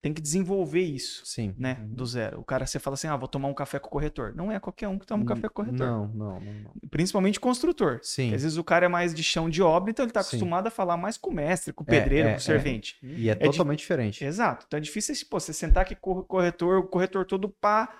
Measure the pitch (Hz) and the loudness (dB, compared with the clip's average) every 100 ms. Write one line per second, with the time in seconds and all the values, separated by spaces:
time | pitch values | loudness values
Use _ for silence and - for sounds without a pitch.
0 | 151 151 151 170 180 196 170 160 185 139 | -2 -4 -2 0 2 0 2 0 0 -2
1 | - - - - 110 101 131 123 107 117 | -8 -10 -12 -4 -4 -2 -4 -4 -6 -6
2 | 123 120 110 - 120 131 131 151 - 139 | -6 -2 -4 -6 -4 -2 -2 -4 -4 -4
3 | 165 143 127 139 139 139 143 143 - 147 | -4 -4 -4 -4 -4 -4 -6 -6 -4 -4
4 | 151 - 113 123 185 214 - - 214 196 | -4 -4 -6 -6 -4 -4 -6 -8 -6 -6
5 | - 214 214 214 220 - 113 123 131 117 | -4 -2 0 -2 -4 -4 -4 -2 0 0
6 | 104 110 107 92 101 104 104 - - 143 | -2 -4 -6 -8 -10 -12 -14 -14 -6 0
7 | 180 202 185 208 - 247 320 - 185 120 | 0 4 2 2 0 0 0 2 2 0
8 | - - 127 110 147 156 165 170 180 175 | -6 -2 0 2 0 -2 2 4 6 4
9 | 175 160 160 - 165 160 185 165 196 226 | 0 0 -2 0 0 4 6 6 2 -2
10 | 254 226 190 - 190 170 208 - 185 170 | 0 0 0 0 0 0 -2 -2 0 0
11 | 185 226 392 233 147 175 - - 151 120 | -2 -6 -4 -2 0 0 -2 -10 4 4
12 | - 139 160 - - 151 139 117 - - | 6 4 4 2 2 2 2 -4 -6 -14
13 | 127 147 113 107 151 151 160 151 - 165 | -12 -2 0 4 4 4 2 0 0 0
14 | 113 101 139 170 226 123 - 151 151 - | 0 -2 -6 0 0 0 -6 -6 -4 -6
15 | 214 294 - 180 - 156 165 165 190 - | -4 -6 -4 -6 -6 -6 4 4 4 -2
16 | - 185 185 190 175 170 175 190 185 180 | -4 -4 0 2 2 2 2 4 2 0
17 | 185 190 185 190 196 - 208 214 240 - | 0 0 -2 -2 -2 -2 2 2 0 -8